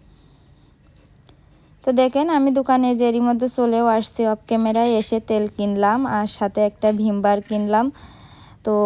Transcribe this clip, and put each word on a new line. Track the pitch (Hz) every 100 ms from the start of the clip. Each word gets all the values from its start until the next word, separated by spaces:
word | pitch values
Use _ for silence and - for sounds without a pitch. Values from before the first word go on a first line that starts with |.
| - - _ _ _ _ _ _ _ - - - - - _ _ _ -
তো | -
দেখেন | 247 254 277 320
আমি | 302 277
দোকানে | 269 262 254 247 240
যে | 240
এরই | 233
মধ্যে | 240 233 247
চলেও | - 240 226 233
আসছি, | 220 220 - 226
অফ | 214 -
ক্যামেরায় | 226 226 220 240 220
এসে | 214 220
তেল | 220 214 214 214
কিনলাম | 202 202 202 240 254
আর | 214 214
সাথে | - 202 214
একটা | 208 - 214
ভিম | 214 214 202
বার | 202 202 202
কিনলাম। | 214 208 214 262 - - - - - - -
তো | 220 208